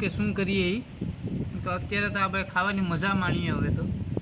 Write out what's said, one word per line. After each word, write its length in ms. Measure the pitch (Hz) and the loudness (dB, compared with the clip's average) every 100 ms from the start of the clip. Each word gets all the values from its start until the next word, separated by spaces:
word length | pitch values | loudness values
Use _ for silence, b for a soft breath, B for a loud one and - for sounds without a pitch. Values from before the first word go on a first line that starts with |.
કે 60 | 202 | 0
શું 200 | - 208 | 0 0
કરીએ 340 | 196 190 196 180 | 0 2 2 2
એ. 80 | 214 - - - - - - - - | 0 -4 -8 -6 -4 -4 -4 -4 -4
તો 60 | 185 | -4
અત્યારે 380 | 180 - 202 208 | -4 -2 0 0
તો 60 | 202 | 0
આપણે 260 | 190 190 190 | 0 0 0
ખાવાની 360 | 180 190 196 185 | 0 2 2 2
મજા 240 | 165 190 196 | 2 2 2
માણીએ 360 | 180 170 170 - | 2 0 0 2
હવે 160 | - | 2
તો. 120 | - - - - - | 2 0 -2 -2 -2